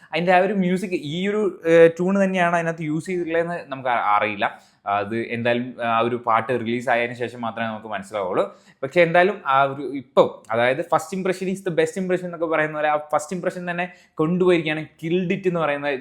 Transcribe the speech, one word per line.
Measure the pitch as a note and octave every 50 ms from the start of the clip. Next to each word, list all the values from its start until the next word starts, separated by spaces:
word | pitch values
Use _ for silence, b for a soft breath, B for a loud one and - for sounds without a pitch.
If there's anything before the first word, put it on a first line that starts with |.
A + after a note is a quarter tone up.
| B B D#3+
അതിൻ്റെ | D#3 F3 F3+ F#3 F3+
ആ | F#3+ G3
ഒരു | G#3+ G3 F#3
മ്യൂസിക്, | F3 F#3 F3+ G#3+ F#3+ F3+ F3 D3+ C#3+ D3+
ഈ | F3 F#3 G3+
ഒരു, | G#3 G#3+ G#3+ F#3+ F3+ - - E3 E3
ഏഹ്, | E3+ E3 E3 E3 -
ട്യൂൺ | F3 F#3 G3 G3+ G3
തന്നെയാണ് | F#3+ F#3+ F#3 F3 E3+ F3 E3+
അതിനകത്ത് | E3 E3 E3 D#3+ E3 D3+
യൂസ് | D3+ E3 D3+ -
ചെയ്തിട്ടുള്ളതെന്ന് | F#3 F3+ F3 D#3+ E3 E3 E3+ E3+ F3 E3+ - - C#3
നമുക്ക് | C3 B2 B2+ A#2+ A2+
അ-, | F#2 G#2 G#2
അറിയില്ല. | G#2 G#2+ G#2+ G#2 G2 A2 B2 - b b b b b _ G#2 G2+
അത് | G2+ G2+ G2+ A2+ A2+ A2+ - A#2
എന്തായാലും | A#2 A#2 A#2+ A#2 A#2+ B2 B2+ A#2+ - A#2+ A#2 A2+
ആ | A2+ A#2
ഒരു | A#2+ B2 A#2+ A#2+
പാട്ട് | A#2+ A2+ A2+ A2+ - B2+ A#2 A2+
റിലീസ് | A2 A#2 B2 A#2+ C3 A#2+
ആയതിനു | A#2 A#2+ A#2+ B2 A#2+
ശേഷം | B2 A2+ A#2 B2 A#2+
മാത്രമേ | A2+ G#2 A#2 A2+ A2+ A2
നമുക്ക് | G#2+ G2+ A2 G#2
മനസ്സിലാവുള്ളൂ. | G2 G2 G2 A2 G#2+ G2 F2+ G2 C3+ G3 G3 B B B B B B -
പക്ഷേ | C3+ - F3 F3
എന്തായാലും | E3 E3 F3 F3+ G3 G#3 G3 - C#3+ C3+
ആ | C3+ C#3 C#3 C3+
ഒരു | C#3 C#3+ - C#3 C#3
ഇപ്പം, | B2+ - _ G3 D#3+ A#2+ - - - - A2
അതായത് | A#2 A#2+ B2 C3+ D3 E3 - -
first | D#3 - - G3
impression | F#3+ F#3 F#3 F3 F#3 F#3+ F#3 F#3+
is | F#3+ - F#3+
the | E3 D#3
best | D#3+ D#3+ - G3
impression | F#3+ F3+ F3+ E3+ F3 F3+
എന്നൊക്കെ | E3+ D#3+ E3 D#3+ D#3+
പറയുന്ന | D#3 D3+ D3+ D#3 D3+
പോലെ, | D3+ D3+ D3+
ആ | D3+ D3+ - D#3
ഫസ്റ്റ് | D3 D3+ - G3
ഇംപ്രഷൻ | F3+ F3 F#3 F3 F3+ F3+ F3+
തന്നെ | E3+ F3 F3+ F3+ B B B B _ - D#3
കൊണ്ടുപോയിരിക്കുകയാണ്. | D#3 F3 F3+ F#3 F3+ F3+ E3 D#3 D#3 D#3 D#3 D#3 - _ _ D#3
Killed | E3 E3 F#3 F#3 E3+ G3
it | F#3+ F#3+ F#3
എന്ന് | F3 E3+ D#3+
പറയുന്ന | D3 C#3+ C#3+ C#3+ C#3+ C#3+ B2+